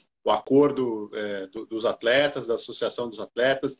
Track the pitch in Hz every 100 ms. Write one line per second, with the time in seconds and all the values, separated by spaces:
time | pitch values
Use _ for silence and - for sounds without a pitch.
0 | - _ - 107 - 135 143 135 123 110
1 | 104 110 104 101 95 113 104 113 110 95
2 | 117 131 143 143 113 113 - 113 113 -
3 | 120 107 101 - 127 135 135 -